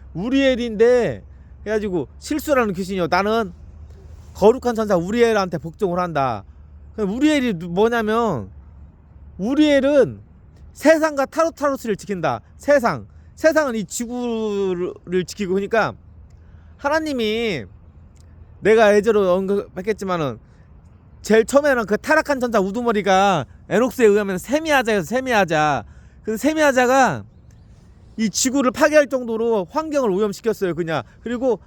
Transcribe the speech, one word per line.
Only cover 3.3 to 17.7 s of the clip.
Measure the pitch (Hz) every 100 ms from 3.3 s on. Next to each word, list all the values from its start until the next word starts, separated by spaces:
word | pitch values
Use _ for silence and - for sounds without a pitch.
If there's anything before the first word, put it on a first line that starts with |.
| 226 202 - - - - - - - -
거룩한 | - 202 254 240 226
천사 | 214 180
우리엘한테 | 175 240 233 214 185 156
복종을 | 165 - 196 175
한다." | 180 151 131 107 - - - - -
그럼 | - 202 226
우리엘이 | 294 302 247
누-, | 175 175
뭐냐면 | 175 226 233 214 220 233 139 95 - - - - - - - - -
우리엘은 | 202 285 302 277 269 294 185 101 - - - - -
세상과 | - 285 320 311 285 269
타로타로스를 | 311 330 - 285 269 233 196
지킨다. | - 190 156 113 - -
세상. | - 285 226 139 98 - -
세상은 | - 311 311 285
이 | 226
지구를 | 185 - 233 247 240 226 214 202 196 175 175 - - 185 180
지키고. | - 190
그러니까 | 190 196 226 160 101 - - - - - - - -
하나님이, | 285 311 311 262 214 220 233 156 95